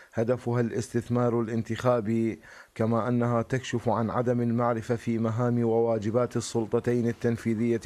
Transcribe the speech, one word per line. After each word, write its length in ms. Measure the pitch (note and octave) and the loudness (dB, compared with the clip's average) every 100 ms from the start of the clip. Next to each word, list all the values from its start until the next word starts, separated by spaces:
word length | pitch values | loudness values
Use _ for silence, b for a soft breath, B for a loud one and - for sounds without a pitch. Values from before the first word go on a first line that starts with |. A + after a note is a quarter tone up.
| B | B
هدفها 460 | - A#2 B2 A#2+ B2 | -2 0 0 0 0
الاستثمار 800 | A2+ A#2 - A#2 A2 A#2+ A#2+ A#2 | 0 -2 -4 -4 0 0 2 0
الانتخابي، 1000 | A2+ A2+ A2 A2 B2 B2 G#2 A2+ A2+ G2 B B B | 0 -4 -4 -2 2 2 0 0 0 -4 B B B
كما 340 | - A2+ A2+ A#2 | -2 0 2 0
أنها 340 | A#2+ A#2+ A#2 | 0 2 0
تكشف 460 | A2+ C3 - A#2+ A#2+ | 0 -4 -2 -2 0
عن 220 | G#2+ A2 | 0 0
عدم 300 | G#2 A#2+ A#2+ | 0 0 0
المعرفة 560 | A#2+ A#2 A#2+ A2+ G#2+ A#2+ | 0 2 0 0 -2 -2
في 220 | - A2+ | -2 0
مهام 460 | A2+ A2 B2 A#2+ | 0 0 0 2
وواجبات 720 | A#2 A2+ A#2 A2+ G#2 A#2+ A#2+ A#2+ | 2 2 2 0 0 0 0 -2
السلطتين 720 | - A#2 G#2 A#2 A#2+ A#2+ A#2 | -2 -2 0 0 2 0 0
التنفيذية 720 | A2+ A#2+ A#2 A#2 G#2+ A#2 A#2 | 0 -2 0 0 0 0 0